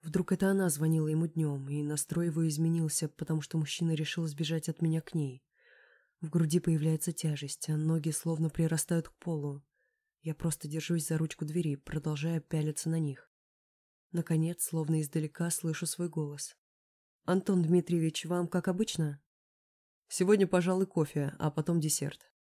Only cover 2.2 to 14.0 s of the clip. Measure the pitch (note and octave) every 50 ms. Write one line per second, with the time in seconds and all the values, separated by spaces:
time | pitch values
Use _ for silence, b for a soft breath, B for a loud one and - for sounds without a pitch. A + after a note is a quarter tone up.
2.2 | E3+ E3+ D3+ E3 E3 D#3+ D3+ D3 E3 E3 E3+ E3 E3 D#3 - - - D3+ _ -
3.2 | D#3+ - D#3+ D#3 D3+ - - D#3+ D#3 C#3+ - - E3+ E3 D#3+ D3+ D#3 D#3 - -
4.2 | E3 D#3+ D3 C#3+ E3 D3+ E3 D#3+ - - D#3+ - E3+ D#3+ D#3+ E3 D#3+ - - E3
5.2 | D3 C3+ B2+ C3 _ b b b b b b b b b b b b b b b
6.2 | - D#3+ D3+ F3 D#3+ D3+ D3+ F3 E3+ E3+ E3 D#3 D3 D#3+ D#3+ D#3 - - D#3+ -
7.2 | - D#3 D3+ C#3+ C#3+ C#3 - - - - D#3 D3+ D#3 D#3 E3 D#3+ D3 D#3+ D3+ -
8.2 | - E3 E3 D#3 D#3+ D#3+ - - E3 D#3+ E3 D#3 - - F3 E3 D#3+ - _ _
9.2 | - F3 E3 D3+ C#3+ C#3+ C#3+ C#3+ _ _ _ _ _ _ _ _ _ _ _ _
10.2 | _ D#3+ D#3 _ - E3 D#3 - - D3+ D3+ D#3+ - - E3+ E3 D3+ - D#3+ D#3+
11.2 | D#3+ D3+ - - E3 D3+ D3+ F3+ E3 D#3 C#3+ C#3 _ - D#3 D#3 C#3+ D3+ D3+ C#3+
12.2 | D3 E3 E3+ D#3+ D3+ _ - D#3 D3+ D#3 D3 - - E3 E3 E3 D#3+ D3 C3+ -
13.2 | - _ _ _ _ _ _ _ _ _ _ _ _ _ _ _